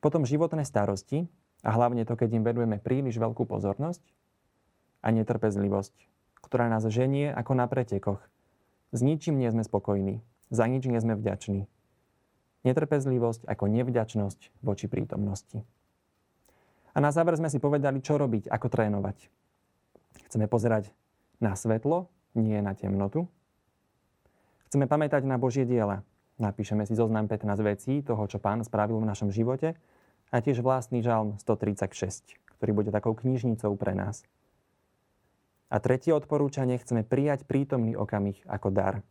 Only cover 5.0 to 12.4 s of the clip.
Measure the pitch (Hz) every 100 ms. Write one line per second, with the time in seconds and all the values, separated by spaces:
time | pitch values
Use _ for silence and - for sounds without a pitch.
5 | - 113 107 117 110 101 101 98 98 _
6 | _ _ _ _ - 127 117 110 110 107
7 | 131 139 147 135 117 127 123 131 120 98
8 | - 98 - _ _ _ _ _ _ 117
9 | 127 156 - 143 123 113 107 104 - 101
10 | 98 110 - _ _ 113 117 131 131 117
11 | 113 107 107 98 - 98 101 _ _ _
12 | _ _ _ _